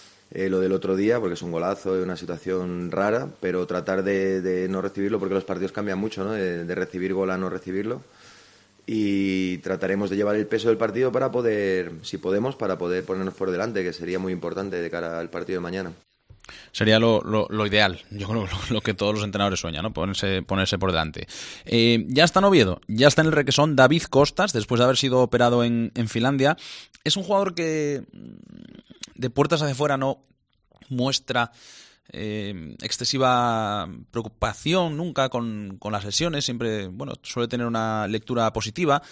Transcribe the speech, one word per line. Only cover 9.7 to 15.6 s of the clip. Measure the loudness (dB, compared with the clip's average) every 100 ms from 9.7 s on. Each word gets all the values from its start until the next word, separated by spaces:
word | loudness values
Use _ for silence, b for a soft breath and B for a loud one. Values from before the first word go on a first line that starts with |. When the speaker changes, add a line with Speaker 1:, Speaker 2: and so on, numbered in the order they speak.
| -4 0 0 0
Speaker 1:
de | 0
llevar | 2 0
el | 0
peso | 0 2
del | 2
partido | 2 2 0
para | 2 0
poder, | 0 0 2 2 0 -2 -8
si | -10 -6
podemos, | -2 0 0 -2
para | -2 -2
poder | -2 -2
ponernos | -2 -4 -4
por | -4 -2
delante, | -2 -2 -2
que | -4
sería | -4 -4 -4
muy | -2
importante | -4 -4 -6 -6 -4
de | -4
cara | -4 -6 -6
al | -8
partido | -8 -6
de | -6